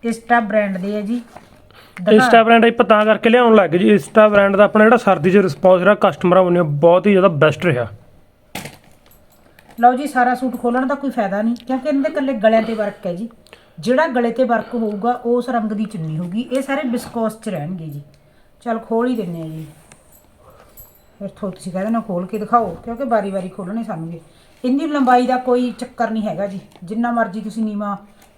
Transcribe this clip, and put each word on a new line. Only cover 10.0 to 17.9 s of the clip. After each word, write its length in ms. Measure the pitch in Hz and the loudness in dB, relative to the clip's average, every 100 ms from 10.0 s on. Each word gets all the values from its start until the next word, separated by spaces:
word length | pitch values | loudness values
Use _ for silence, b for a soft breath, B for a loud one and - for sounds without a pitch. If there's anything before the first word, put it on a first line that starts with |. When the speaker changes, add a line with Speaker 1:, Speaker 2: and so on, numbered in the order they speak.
| 294 | -4
Speaker 1:
ਸਾਰਾ 280 | 262 247 247 | -2 -2 -2
ਸੂਟ 240 | 262 - | -6 -4
ਖੋਲਣ 240 | 240 240 262 | -4 -2 -4
ਦਾ 100 | 277 | -4
ਕੋਈ 140 | 277 | -6
ਫਾਇਦਾ 320 | 240 196 196 | -4 -4 -2
ਨਹੀਂ, 140 | 226 240 | -4 -4
ਕਿਉਂਕਿ 340 | - 262 302 | -6 -6 -2
ਇਹਨਾਂ 120 | 277 | -2
ਦੇ 80 | 294 | -2
ਇਕੱਲੇ 240 | 311 269 | -4 -4
ਗਲਿਆਂ 280 | 240 220 220 | -2 0 0
'ਤੇ 120 | 220 | -2
ਵਰਕ 340 | 220 202 196 185 | -4 -6 -6 -10
ਹੈ 80 | 175 | -8
ਜੀ। 140 | 226 - _ b b b | -10 -14 _ b b b
ਜਿਹੜਾ 280 | 160 262 320 | -2 0 2
ਗਲੇ 240 | 247 233 | 0 -2
'ਤੇ 120 | 233 | 0
ਵਰਕ 320 | 254 226 208 240 | 0 0 -2 -6
ਹੋਊਗਾ 360 | 220 208 226 247 233 | -4 -4 -4 -4 -2
ਉਸ 240 | 247 240 | -2 -2
ਰੰਗ 220 | 233 214 | -4 -4
ਦੀ 140 | 208 208 | -4 -6
ਚੁੰਨੀ 320 | 190 160 156 | -6 -8 -6
ਹੋਊਗੀ। 240 | 175 202 254 | -6 -6 -4
ਇਹ 100 | 254 | -6
ਸਾਰੇ 260 | 269 277 277 | -4 -4 -4
ਵਿਸਕੋਸ 520 | 240 - 240 220 220 | -6 -6 -6 -6 -6
'ਚ 100 | 220 | -10
ਰਹਿਣਗੇ 360 | 180 147 185 | -8 -8 -10
ਜੀ। 160 | 160 | -12